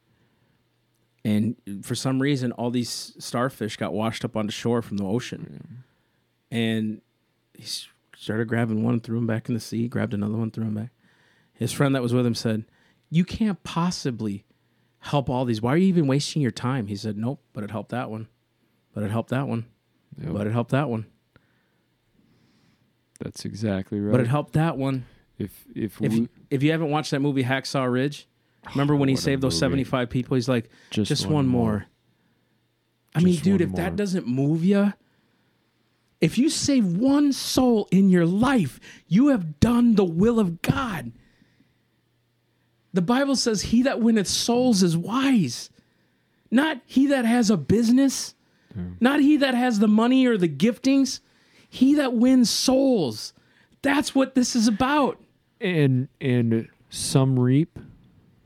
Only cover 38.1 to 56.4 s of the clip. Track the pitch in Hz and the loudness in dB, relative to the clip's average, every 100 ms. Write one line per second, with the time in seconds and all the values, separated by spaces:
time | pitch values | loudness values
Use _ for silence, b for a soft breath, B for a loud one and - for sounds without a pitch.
38.1 | 180 165 196 254 262 139 - B B B | 4 4 2 2 2 0 -6 B B B
39.1 | 185 285 247 160 - 226 240 240 208 180 | 2 4 2 -2 0 2 4 4 4 4
40.1 | 160 220 226 185 165 - 262 247 165 120 | 4 2 4 0 0 -2 -2 -4 -6 -10
41.1 | - b b b b b b b _ _ | -16 b b b b b b b _ _
42.1 | _ _ _ _ _ _ _ _ 190 175 | _ _ _ _ _ _ _ _ -2 0
43.1 | 247 277 262 240 208 - 226 254 220 226 | 0 2 0 0 -2 0 2 2 2 2
44.1 | 226 185 - - 240 254 190 180 165 170 | 2 0 -2 0 2 2 4 2 2 -2
45.1 | 247 269 240 127 - - _ _ _ _ | 0 2 2 0 -4 -14 _ _ _ _
46.1 | _ _ _ _ 233 311 269 - 254 277 | _ _ _ _ 0 0 -4 -2 2 4
47.1 | 269 226 247 214 190 135 202 226 254 269 | 2 2 2 2 2 2 2 4 4 4
48.1 | - - - B B B B 87 90 247 | 0 -10 -16 B B B B -10 0 2
49.1 | 294 277 302 269 240 254 208 214 214 233 | 4 4 4 4 2 2 2 4 4 4
50.1 | 262 254 220 175 139 220 - 262 269 269 | 4 4 2 0 2 0 2 2 2 2
51.1 | - b b b b b - 262 294 262 | -4 b b b b b 2 4 4 2
52.1 | 240 254 262 226 - - 262 269 233 131 | 2 4 6 4 2 2 2 2 2 0
53.1 | 107 - b b b b b 269 277 - | -4 -12 b b b b b 0 0 0
54.1 | 269 269 254 247 247 220 202 262 302 233 | 0 0 0 0 2 2 2 0 2 0
55.1 | - _ _ _ _ 190 165 143 127 135 | -4 _ _ _ _ -2 2 2 2 -2
56.1 | _ 135 123 | _ 0 0